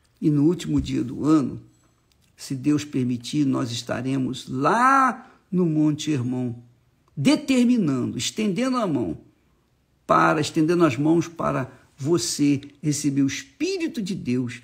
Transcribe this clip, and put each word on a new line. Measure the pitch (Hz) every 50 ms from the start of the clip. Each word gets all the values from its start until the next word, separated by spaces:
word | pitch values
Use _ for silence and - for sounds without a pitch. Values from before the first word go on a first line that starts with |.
| _ _ _ _
E | - 160
no | 147 143 143
último | 160 175 - - 160 151 139
dia | 127 131 131 131 127
do | 120 131 - -
ano, | 147 160 156 127 117 113 117 - - _ _ _ _ _ _ _ _ _ _ _ _ _
se | _ - - 139
Deus | 131 123 147 147 147 -
permitir, | - - 135 127 123 123 117 - - - 151 147
nós | 135 131 131 135 117
estaremos | 120 120 - - - - - 131 135 135 127 123 131 131 - -
lá | 135 127 139 151 190 226 247 262 269 277 - 262 - - - - - _ _ _
no | - 180 180 165
Monte | 156 156 151 151 147 147 - 156
Hermon, | 151 135 117 127 127 127 127 120 113 117 - _ _ _ _ _ _ _ _ _ _
determinando, | - 139 240 302 302 294 - 269 247 240 233 247 240 190 143 135 127 120 113 120 127
estendendo | 123 - - - 220 208 180 185 247 262 254 254
a | 220 185
mão | 147 123 107 85 73 - - _ _ _ _ _ _ _ _ _ _ _ _ _ _ _ _ -
para, | 160 165 165 165 165 160
estendendo | 151 - - 165 156 156 175 175 175
as | 156 117 120
mãos | 147 156 165 170 156 -
para | - - 151 147 143 143 131 - - - _ _ _ _
você | 139 139 175 165 - - - - 143 143 143 131 - - - _
receber | - 151 147 - - 147 139 139
o | 139 135
Espírito | - - - - _ _ 294 370 392 381 330 302 - 247
de | 196 180 196
Deus | 156 - 123 123 127 127 117 117 -